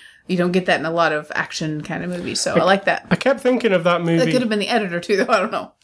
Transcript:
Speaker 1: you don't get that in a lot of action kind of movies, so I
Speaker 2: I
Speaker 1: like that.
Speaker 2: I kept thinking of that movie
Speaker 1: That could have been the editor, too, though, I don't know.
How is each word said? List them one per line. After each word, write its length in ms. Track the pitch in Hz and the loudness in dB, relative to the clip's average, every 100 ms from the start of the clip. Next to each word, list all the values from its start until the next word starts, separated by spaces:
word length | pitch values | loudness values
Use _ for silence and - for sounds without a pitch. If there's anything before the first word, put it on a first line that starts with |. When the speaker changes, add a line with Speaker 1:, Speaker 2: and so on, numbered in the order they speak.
| - - - | -20 -16 -4
Speaker 1:
you 100 | 180 | 0
don't 140 | 175 | 2
get 120 | 185 180 | 0 0
that 120 | 165 | 0
in 60 | 160 | 0
a 60 | |
lot 200 | 170 160 | 0 2
of 200 | 151 151 - | 0 -4 -6
action 460 | - - 156 151 | -6 -4 -4 -4
kind 220 | 156 165 | -6 -6
of 60 | 175 | -6
movies, 300 | 175 - - | -6 -6 -4
so 140 | 170 170 | 0 2
I 40 | |
Speaker 2:
I 40 | |
Speaker 1:
like 220 | 175 196 185 | 4 2 2
that. 200 | - - | -2 0
Speaker 2:
I 60 | - | 0
kept 260 | 262 269 | 2 0
thinking 320 | 247 247 220 | 2 2 2
of 100 | 185 | 2
that 180 | 175 170 | 2 2
movie 180 | 170 165 | 2 2
Speaker 1:
That 80 | 165 | 2
could 100 | 247 | 0
have 80 | 233 | 0
been 100 | 208 | -2
the 80 | - | 0
editor, 300 | 226 190 170 | -2 -2 -4
too, 180 | - 196 | 0 0
though, 80 | - | 2
I 60 | 202 | 2
don't 120 | 220 | 2
know. 220 | 175 92 _ | -4 -8 _